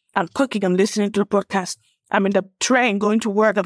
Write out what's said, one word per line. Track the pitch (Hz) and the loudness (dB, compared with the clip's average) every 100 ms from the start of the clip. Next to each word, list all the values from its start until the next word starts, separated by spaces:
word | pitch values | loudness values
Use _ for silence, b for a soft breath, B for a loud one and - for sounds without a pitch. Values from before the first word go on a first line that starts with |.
| _ 202 | _ -4
I'm | 190 | -4
cooking. | - 269 214 190 | -2 -2 0 0
I'm | 185 | 2
listening | 208 214 202 | 0 0 -2
to | 202 | -2
the | 202 | 0
podcast. | 202 - 202 180 - _ _ _ | -2 -2 -4 -6 -12 _ _ _
I'm | 202 196 | 0 2
in | |
the | 196 196 _ | 0 -2 _
train | - 254 247 202 | 0 2 2 0
going | 208 220 | 0 0
to | 220 | 0
work. | 196 214 | 0 2
I'm | 196 | 2